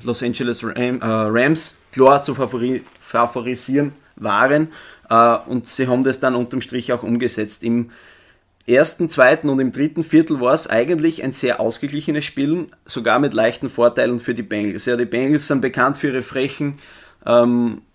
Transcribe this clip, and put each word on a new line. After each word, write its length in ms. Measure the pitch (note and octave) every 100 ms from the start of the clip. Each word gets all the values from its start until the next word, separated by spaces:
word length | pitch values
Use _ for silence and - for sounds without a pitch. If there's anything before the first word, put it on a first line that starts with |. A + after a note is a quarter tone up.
Los 200 | A#2 A#2
Angeles 420 | A#2+ - B2 A#2
Ram-, 360 | A2+ - B2 B2+
äh, 40 |
Rams, 720 | A2+ A2 G#2+ A#2 C3+ D#3+ - - _
klar 300 | C3 C3 C#3+
zu 120 | C#3+
favori-, 480 | C3 B2 B2 B2 B2+ - -
favorisieren 920 | - A#2 A#2+ B2+ A#2 B2 - C#3 C#3+ C#3+ _ -
waren. 520 | G#2+ G2+ C3 D3 D#3+ - - - -
Äh, 260 | A2+ A#2 A#2 -
und 200 | B2 -
sie 180 | - B2+
haben 160 | B2+
das 160 | C3+ C3
dann 160 | C3+
unterm 260 | B2 A#2+ C3
Strich 320 | - B2 A#2
auch 100 | B2
umgesetzt. 600 | A2+ A#2+ A#2+ - G#2+ -
Im 280 | A#2 A#2 A#2 - - _ _ _ _ _ -
ersten, 420 | B2 D#3+ - E3
zweiten 400 | - B2+ D#3 D3+
und 100 | C3+
im 120 | C3
dritten 300 | B2+ D3+ D#3
Viertel 380 | D3+ D#3 E3 C#3+
war 120 | B2
es 140 | D3+ -
eigentlich 560 | A2 C3+ E3+ D#3+ D#3+
ein 80 | -
sehr 260 | - B2 A#2
ausgeglichenes 640 | A#2 - C#3+ C#3+ C#3+ D3+ C#3+
Spiel, 400 | - C#3 F3 D#3+ _
sogar 340 | - C3 A#2 A#2+
mit 140 | C#3+
leichten 380 | A2 A2+ A#2+ B2+
Vorteilen 480 | - A#2+ B2+ B2 A#2+
für 160 | B2+
die 80 | A#2+
Bengals. 420 | G2+ G#2 G#2 F#2+
Ja, 120 | - A#2+
die 100 | A#2+
Bengals 400 | A#2 C3+ D3 -
sind 160 | C#3
bekannt 340 | C3 C3 B2+ C#3
für 120 | D3
ihre 120 | B2+
frechen, 580 | B2 C3 C#3 - C#3+ C#3+ - - - _ -
ähm, 540 | A#2+ A#2+ A#2+ A#2 G#2+ -